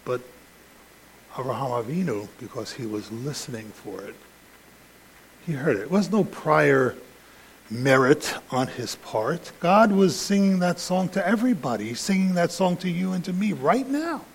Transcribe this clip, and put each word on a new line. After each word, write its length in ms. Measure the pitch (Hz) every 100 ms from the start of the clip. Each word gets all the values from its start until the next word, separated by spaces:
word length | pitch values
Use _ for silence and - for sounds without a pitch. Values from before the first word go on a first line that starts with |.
But 180 | - 123 - - - - - - - - - - -
Avraham 500 | - 131 117 131 120
Avinu, 440 | 113 165 175 104 104 -
because 340 | 107 123 107
he 120 | - 117
was 240 | 104 104
listening 640 | 113 135 135 - 117 107
for 300 | - 107 95
it, 140 | 101 - - - - - - - - - - - - - -
he 80 |
heard 240 | 143 151 101
it. 60 |
It 80 | 110
was 200 | 190 175
no 140 | 214 180
prior 720 | - 165 151 147 135 127 - - - - - - - -
merit 640 | 113 135 135 127 151 - - -
on 160 | 127 131
his 280 | - 117 -
part. 560 | - 113 110 165 - -
God 320 | 170 202 226
was 220 | 196 190 -
singing 440 | - 202 196 185
that 180 | 180 175
song 300 | - 185 180
to 160 | - 180
everybody. 600 | 220 247 202 131 110 107
He's 160 | 120
singing 320 | - 190 190
that 180 | 180 170
song 240 | - 185 175
to 120 | 185
you 240 | 170 185
and 100 | 185 175
to 60 |
me 220 | 180 208
right 340 | 143 135 220 262
now. 380 | 285 330 285 -